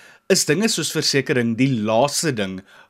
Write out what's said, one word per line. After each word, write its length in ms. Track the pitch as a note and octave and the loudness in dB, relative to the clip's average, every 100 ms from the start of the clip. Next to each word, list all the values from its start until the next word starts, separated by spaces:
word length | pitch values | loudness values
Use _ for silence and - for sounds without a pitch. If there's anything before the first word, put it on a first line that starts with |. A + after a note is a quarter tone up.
| - - - | -20 -8 0
is 160 | F#3+ - | 0 2
dinge 220 | D#3 A3+ | 0 0
soos 220 | G3+ D3 | -2 -4
versekering 680 | D#3+ - C#3 C3 C3 A#2 A2+ | -2 0 0 0 0 0 2
die 260 | C3+ A#2+ | 0 0
laaste 500 | G#2 A2+ C#3 - E3 | 0 2 2 0 -2
ding 300 | A2+ G2 F#2+ - - - | -2 -4 -8 -14 -20 -12